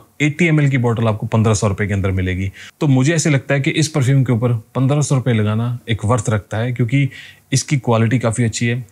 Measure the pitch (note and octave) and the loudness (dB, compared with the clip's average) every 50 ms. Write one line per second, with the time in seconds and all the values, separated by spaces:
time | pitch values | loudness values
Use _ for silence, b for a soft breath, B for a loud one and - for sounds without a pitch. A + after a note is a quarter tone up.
0 | - _ _ - C#3+ D3+ C#3+ - F3 E3 D#3 D3+ C#3+ C3+ C3+ B2+ A#2+ A#2+ A2+ G#2+ | -12 _ _ -2 -2 -2 0 0 2 2 4 4 4 2 2 2 0 0 0 0
1 | A2+ A2 G#2+ G#2+ A2+ G#2+ - A2 G#2 A2+ G#2 - A2+ G2+ E2+ - G#2 F#2+ G2+ G2 | 0 0 0 -2 -2 0 0 2 4 2 2 2 0 0 0 -2 -2 -2 -2 -2
2 | F#2+ F#2+ F#2 F#2+ F#2 F#2 F2+ F#2+ F#2+ F#2+ B B B B - _ D#3+ C#3+ C3 B2+ | 0 0 0 0 -2 -2 -2 -2 -4 -6 B B B B -6 _ 2 2 4 4
3 | C3 D#3 E3+ D#3 - D#3+ C#3 C3+ - - C#3 C#3 C3+ D#3+ - D#3+ C#3+ - - D3+ | 4 2 2 2 2 2 0 0 0 0 -2 0 0 0 0 0 -2 0 0 0
4 | B2 B2+ C#3 C3+ B2 C3 A#2+ G#2+ B2 A#2+ A#2+ A2 - _ - B2+ C3+ B2+ D3 D3+ | 2 2 4 2 2 2 0 0 0 0 -2 -2 -6 _ -2 -2 0 2 2 0
5 | C3+ - D3 B2 A2+ C3 A#2 G#2+ G#2 G#2+ G#2+ A2+ A#2 B2 A#2+ A#2+ - A#2 G#2+ - | 0 0 0 0 0 0 0 0 0 0 0 -2 -2 -4 -6 -6 -6 -6 -4 -2
6 | G#2+ G#2 B2+ A2 - A#2 A2 G2 - _ G2+ A2 A#2 B2+ A#2+ - B2 A2 C3+ C#3 | 0 0 0 0 0 -2 -2 -2 -4 _ -6 -4 -4 -4 -2 -2 -2 0 0 0
7 | C#3 C#3 B B B B B B B _ C#3+ C3 - - D3+ B2+ - B2 A2+ A2 | 0 -2 B B B B B B B _ -4 -4 -2 -2 -2 -2 0 0 2 2
8 | A2+ A2 B2+ A2+ - A2+ G#2+ B2+ A#2+ A2 - - A#2+ A#2 A#2+ B2 A2 - | 2 2 0 0 0 -2 -2 0 -2 -2 -2 -2 -2 -2 -2 -4 -6 -12